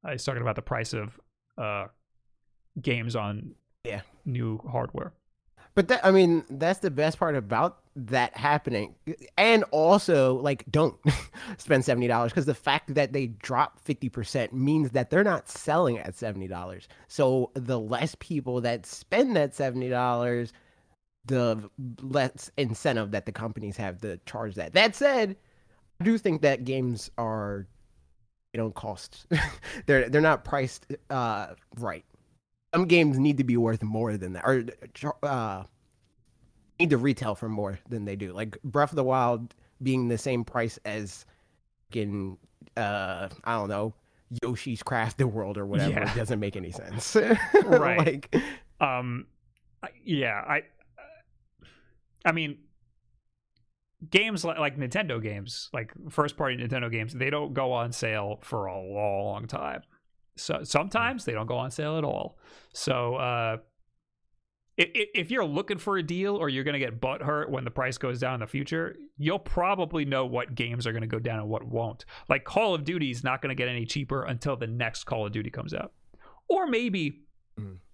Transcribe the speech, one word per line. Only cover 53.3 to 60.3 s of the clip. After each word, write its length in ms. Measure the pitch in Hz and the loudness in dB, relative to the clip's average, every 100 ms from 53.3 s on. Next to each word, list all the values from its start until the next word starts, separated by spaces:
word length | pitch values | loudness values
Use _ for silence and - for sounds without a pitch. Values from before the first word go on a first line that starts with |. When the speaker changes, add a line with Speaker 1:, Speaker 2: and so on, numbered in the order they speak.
| _ _ _ _ _ _ _ 160 | _ _ _ _ _ _ _ 2
Speaker 1:
games 340 | 190 220 196 | 2 4 0
li-, 140 | 170 160 | -2 0
like 180 | 147 139 | -2 -2
Nintendo 460 | 131 185 185 117 | -4 -2 -2 -4
games, 480 | 107 101 101 - - | -4 -8 -10 -12 -8
like, 200 | 127 110 - 156 | -8 -8 -12 -8
first-party 460 | - 147 - 139 123 | -2 -2 0 -4 -2
Nintendo 340 | 120 127 117 | -4 -4 -2
games, 220 | 113 113 | -4 -6
they 160 | 123 131 | -4 -2
don't 240 | 147 147 | -2 -4
go 180 | 135 131 | -2 0
on 200 | 123 117 | 0 -2
sale 460 | 117 113 110 101 107 | -4 -4 -2 -4 -8
for 240 | - 117 98 | -6 -4 -4
a 120 | 95 | -6
long 680 | 95 101 104 98 101 101 113 | -6 -2 0 0 -2 -4 -6
time. 360 | - - - _ _ _ _ _ | -6 -6 -8 _ _ _ _ _